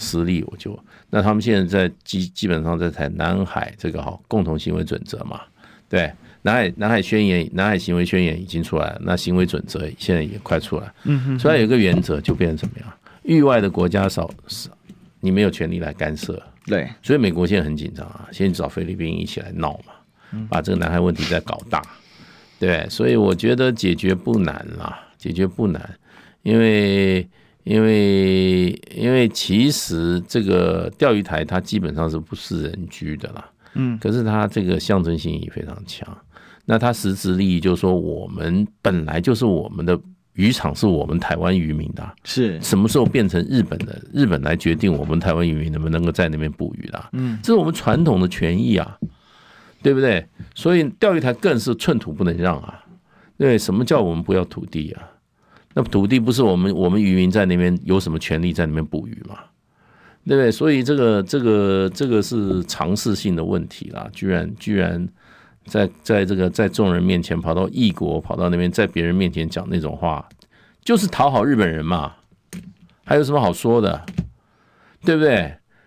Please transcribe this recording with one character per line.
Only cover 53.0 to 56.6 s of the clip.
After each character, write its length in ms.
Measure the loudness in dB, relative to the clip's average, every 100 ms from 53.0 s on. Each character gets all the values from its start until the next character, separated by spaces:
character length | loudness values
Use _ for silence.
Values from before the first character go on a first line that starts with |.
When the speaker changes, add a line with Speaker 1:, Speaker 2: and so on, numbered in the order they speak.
| _ _ _ 0
Speaker 1:
对， 200 | 4 4
什 140 | 2
么 120 | 0
叫 160 | 2 2
我 140 | 2
们 80 | 0
不 120 | 0
要 100 | 0
土 200 | 0 -6 -10
地 240 | -8 -8
啊？ 160 | -12 -18 _ _ _ _ _ _
那 80 | -4
土 240 | 0 2 4
地 120 | 2
不 140 | 2
是 100 | 2
我 140 | 4
们， 180 | 4